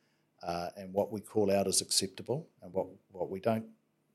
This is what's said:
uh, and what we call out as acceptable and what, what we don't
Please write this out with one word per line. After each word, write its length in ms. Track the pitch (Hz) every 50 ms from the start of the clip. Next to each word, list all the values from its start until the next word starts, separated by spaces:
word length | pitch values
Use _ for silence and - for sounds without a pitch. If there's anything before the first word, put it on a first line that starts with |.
| _ _ _ _ _ _ _ -
uh, 260 | - 87 85 85 87 - -
and 160 | 101 95 95
what 180 | 92 101 98 -
we 100 | 110 101
call 300 | - - - 110 104 98
out 160 | 98 101 95
as 140 | 95 92 -
acceptable 680 | - - - - 98 95 - - 95 - 120 156 165 - _ _
and 100 | - 90
what, 140 | 87 95 - - 92 - _ _
what 180 | 98 90 85 71
we 100 | 95 95
don't 240 | - 113 113 113 113 110 - _ _ _ _ _ _ _